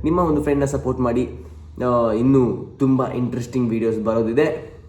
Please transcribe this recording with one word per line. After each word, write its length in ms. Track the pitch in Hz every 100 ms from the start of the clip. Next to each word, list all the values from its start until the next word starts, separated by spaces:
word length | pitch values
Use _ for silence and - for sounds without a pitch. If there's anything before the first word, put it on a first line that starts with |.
ನಿಮ್ಮ 140 | 156 175
ಒಂದು 240 | 170 147
ಫ್ರೆಂಡ್ನ 220 | 147 143
ಸಪೋರ್ಟ್ 360 | 139 139 127 127
ಮಾಡಿ. 280 | 123 120 123 - - - - -
ಆ, 280 | 123 120 117
ಇನ್ನೂ 440 | 107 123 135 120 101 - -
ತುಂಬ 300 | 135 131 123
ಇಂಟ್ರೆಸ್ಟಿಂಗ್ 640 | 131 120 110 117 131 120
ವೀಡಿಯೋಸ್ 300 | 113 113 110
ಬರೋದಿದೆ 760 | 107 113 113 117 185 233 - -